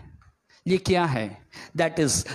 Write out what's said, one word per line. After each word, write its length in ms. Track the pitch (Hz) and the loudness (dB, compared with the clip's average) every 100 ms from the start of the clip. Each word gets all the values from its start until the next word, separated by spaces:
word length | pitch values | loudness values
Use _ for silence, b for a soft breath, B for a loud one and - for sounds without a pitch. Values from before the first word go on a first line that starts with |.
| - - - _ _ b 175 | -16 -20 -20 _ _ b 0
ये 120 | 185 | 0
क्या 260 | 190 180 | 2 2
है? 440 | 165 123 104 98 - B B 160 | 2 0 -4 -10 -20 B B -2
That 240 | 165 160 | 0 2
is 260 | 147 - - | 2 0 -4